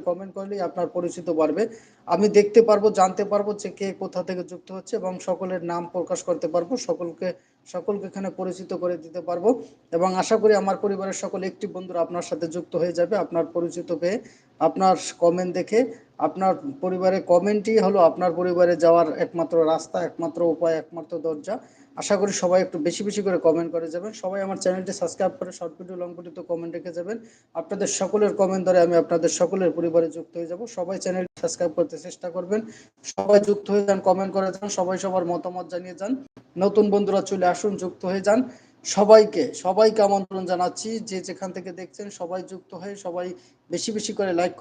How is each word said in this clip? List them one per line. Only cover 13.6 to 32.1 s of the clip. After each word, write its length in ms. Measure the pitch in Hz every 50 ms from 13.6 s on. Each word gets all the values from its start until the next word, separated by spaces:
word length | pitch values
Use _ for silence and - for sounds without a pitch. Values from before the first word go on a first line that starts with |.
| 170 170 - 180 165 - 175 151
পেয়ে, 160 | 165 175 202 247 - - - _ _ _ _ _
আপনার 360 | 151 160 - 185 190 185 185 151 - - - - 175
কমেন্ট 280 | 170 170 180 185 180 175 185
দেখে, 200 | 165 - 208 226 262 - - - - _ _ -
আপনার 360 | 147 156 - 190 190 190 175 160 - 139 135 -
পরিবারের 400 | 180 185 185 180 185 185 190 190 - -
কমেন্টই 460 | 175 180 180 202 208 214 202 226 220 220 190
হলো 140 | 190 202 196
আপনার 320 | 170 160 156 - 180 180 165 170
পরিবারে 340 | 180 180 175 175 180 175 180
যাওয়ার 320 | 156 165 165 170 175 165 156 - - 175
একমাত্র 300 | - - 170 165 - - 165 160 156 160
রাস্তা, 240 | 156 - - - 185 170 160
একমাত্র 300 | - - 170 160 - 170 170 170 156
উপায়, 220 | 160 175 165 165 160
একমাত্র 360 | - - 170 170 156 - 175 165 147
দরজা। 300 | 165 160 151 139 185 214 269 - - _ _ - _ _ -
আশা 140 | - - 202 190
করি 160 | 196 202 190 - -
সবাই 160 | 180 180 185
একটু 160 | 185 185 - 170
বেশি 220 | 151 175 170 - 208 208
বেশি 140 | - 208
করে 160 | 196 196 180 165
কমেন্ট 320 | - 165 156 165 170 165 165
করে 120 | 165 165 165 156
যাবেন। 180 | 175 180 214 214
সবাই 260 | - - 185 190 196
আমার 160 | 196 190 190 170 -
চ্যানেলটি 300 | 185 185 190 185 190 190
সাবস্ক্রাইব 400 | - 180 170 - - 196 185 185 -
করে 120 | 185 185
শর্ট 220 | 180 - 180 165 - _
ভিডিও, 160 | 185 175 185
লং 140 | 180 175 175 175 170
ভিডিওতে 240 | 175 175 156 180
কমেন্ট 300 | 165 - 170 165 165 170 160 175
রেখে 140 | 147 180 165 170
যাবেন। 200 | 170 185 220 233 - - _ _ _ _ _
আপনাদের 360 | 165 165 - 202 190 196 - - -
সকলের 320 | 196 180 - 208 214 196 170
কমেন্ট 280 | - 196 185 190 190 180
দ্বারা 160 | 180 180 180
আমি 140 | 170 170 175 170 165
আপনাদের 280 | - 175 170 165 165 - -
সকলের 320 | 180 165 196 196 185 165 151 170
পরিবারে 300 | 170 170 160 170 165 160 151
যুক্ত 180 | 165 160 - _ 170
হয়ে 120 | 170 160
যাব। 100 | 175 180 240 226 - -
সবাই 200 | 180 170 190 185
চ্যানেলটি 360 | - 190 180 185 180 180 - -
সাবস্ক্রাইব 300 | - 165 - - 180 170 151 -
করতে 180 | 170 147 - 151 151
চেষ্টা 220 | 180